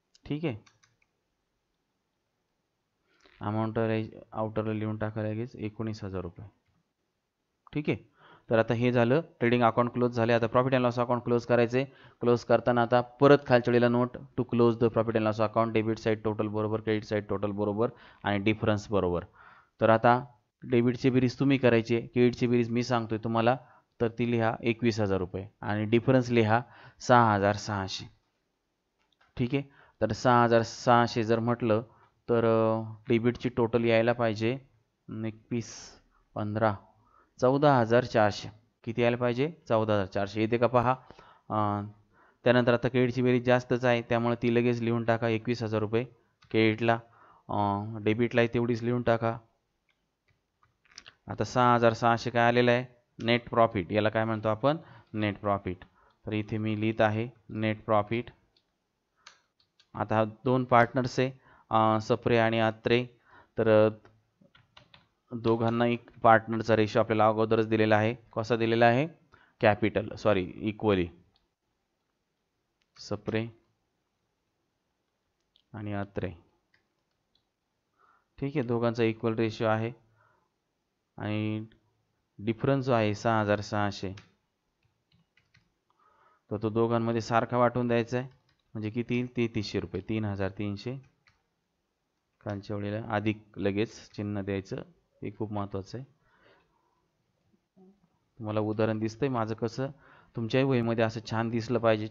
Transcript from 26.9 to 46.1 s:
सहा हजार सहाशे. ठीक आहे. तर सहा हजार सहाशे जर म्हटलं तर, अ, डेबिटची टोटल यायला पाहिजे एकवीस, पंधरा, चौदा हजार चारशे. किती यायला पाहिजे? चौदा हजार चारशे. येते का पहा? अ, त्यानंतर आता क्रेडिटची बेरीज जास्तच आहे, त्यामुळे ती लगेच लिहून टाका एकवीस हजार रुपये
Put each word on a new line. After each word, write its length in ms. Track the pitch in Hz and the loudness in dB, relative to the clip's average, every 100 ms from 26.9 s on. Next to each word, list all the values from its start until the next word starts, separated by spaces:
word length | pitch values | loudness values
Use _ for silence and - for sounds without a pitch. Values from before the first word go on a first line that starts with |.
| _ | _
सहा 340 | - 123 113 | 4 4 6
हजार 220 | 104 101 104 | 4 0 -2
सहाशे. 500 | - 104 95 - 107 _ _ _ _ _ _ _ _ _ _ _ _ - | -6 -8 -8 -10 -14 _ _ _ _ _ _ _ _ _ _ _ _ -6
ठीक 180 | 123 139 | -4 -4
आहे. 80 | 139 _ _ _ | -6 _ _ _
तर 100 | 110 | -4
सहा 320 | 110 131 120 | 0 4 4
हजार 180 | 117 117 | 6 4
सहाशे 600 | 110 - - 120 117 123 | 2 -2 4 4 4 0
जर 160 | 107 113 | 0 0
म्हटलं 420 | 117 120 117 107 117 _ _ _ - | 0 0 0 0 -2 _ _ _ -2
तर, 160 | 117 113 | 2 4
अ, 460 | 113 113 110 110 110 - | 2 2 0 -6 -10 -2
डेबिटची 400 | 117 120 117 127 | 0 2 -2 -4
टोटल 340 | 120 117 117 | -2 0 2
यायला 300 | 117 113 117 | 2 4 2
पाहिजे 400 | 120 113 104 113 135 - _ _ _ - 110 113 | 0 -2 0 -2 -4 -10 _ _ _ -14 -10 -10
एकवीस, 760 | 110 _ 117 110 - - - _ _ _ 110 | -10 _ -8 -8 -14 -20 -20 _ _ _ -8
पंधरा, 400 | 104 107 113 101 - _ _ _ _ - | -6 0 0 0 -10 _ _ _ _ 0
चौदा 380 | 127 139 147 131 | 2 4 4 4
हजार 240 | 110 117 | 4 2
चारशे. 460 | 127 120 104 - 107 - _ _ | 2 2 2 0 -10 -18 _ _
किती 180 | - 113 | -8 0
यायला 160 | 120 120 | 0 0
पाहिजे? 340 | 123 120 151 170 - | -2 -2 -4 -6 -2
चौदा 260 | 113 110 | 0 2
हजार 120 | 104 92 | 0 0
चारशे. 360 | 101 98 107 | -4 -4 -2
येते 160 | 110 117 | 0 2
का 100 | 117 | 2
पहा? 240 | 127 117 131 - - - _ - | 2 0 -2 -8 -20 -20 _ -6
अ, 320 | 107 104 104 104 - _ _ _ _ | -2 -2 -2 -6 -14 _ _ _ _
त्यानंतर 300 | 127 123 120 | 2 4 4
आता 140 | 117 123 | 2 0
क्रेडिटची 320 | 127 127 120 | 0 0 0
बेरीज 240 | 123 123 123 | 0 0 2
जास्तच 400 | 123 123 123 127 | 0 0 -2 0
आहे, 160 | 120 | 0
त्यामुळे 340 | 117 117 117 117 | 0 -2 0 -2
ती 140 | 120 117 | 0 2
लगेच 260 | 120 120 | 2 0
लिहून 220 | 113 117 | -2 -2
टाका 260 | 117 113 117 | 0 0 0
एकवीस 340 | 110 113 117 | -2 -2 -4
हजार 160 | 110 110 | -2 -2
रुपये 240 | 104 113 131 | -2 -2 -4